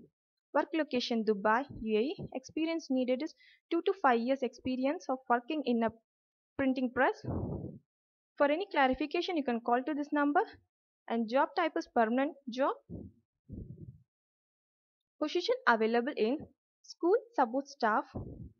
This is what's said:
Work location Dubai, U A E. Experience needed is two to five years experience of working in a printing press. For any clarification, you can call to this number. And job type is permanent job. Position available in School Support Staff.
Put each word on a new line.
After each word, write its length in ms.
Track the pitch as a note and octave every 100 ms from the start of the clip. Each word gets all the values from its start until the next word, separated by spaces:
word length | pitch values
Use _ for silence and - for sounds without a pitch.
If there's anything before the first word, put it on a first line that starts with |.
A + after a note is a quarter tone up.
| - _ _ _ _
Work 160 | C#4 -
location 500 | D#4+ C#4+ B3 - A#3
Dubai, 400 | G#3+ G#3 G#3+ A3 C#4+ -
U 180 | A3 G#3+
A 40 |
E. 140 | B3+ F#4+ -
Experience 540 | C4 - - D#4+ E4 -
needed 320 | C4 B3 B3+
is 120 | D#4 - - - -
two 100 | E4+ E4+
to 80 | F#4+
five 180 | C#4 A#3
years 220 | A#3+ C4+
experience 640 | A#3+ B3 B3+ B3+ C4 E4+ -
of 100 | C4 -
working 320 | A#3+ A#3+ D#4
in 200 | C4+ A#3
a 60 | A3+ A3+ _ _ _ _ _ -
printing 320 | C4+ C4 B3+
press. 220 | B3 C#4+ G#4+ - - - - - - _ _ _ _ _ -
For 100 | C#4+
any 160 | D4+ G4+
clarification, 680 | D4+ C4+ C4 D4+ F4 F4 E4+
you 60 |
can 160 | C4 A#3
call 220 | A#3 A#3+
to 120 | B3+
this 140 | D4 D4
number. 300 | D4 C#4+ D4+ G#4+ - _ _ _ _ -
And 220 | A#3 A3
job 180 | B3+ D#4 -
type 160 | D#4+ E4
is 100 | D#4+
permanent 380 | - A3 A#3+ C#4 - -
job. 240 | A#3+ C#4+ A4+ - - - - _ _ - - - - - - _ _ _ _ _ _ _ _ _ _ _ -
Position 320 | D4+ F4 F4+ B4+ -
available 460 | A3+ A3 A#3 A#3+
in 220 | - G#3+ D4+ - _ _ _
School 320 | - - E4 G#4 -
Support 340 | - A#3+ B3+ C#4
Staff. 360 | - A3+ A3+ - - - - - -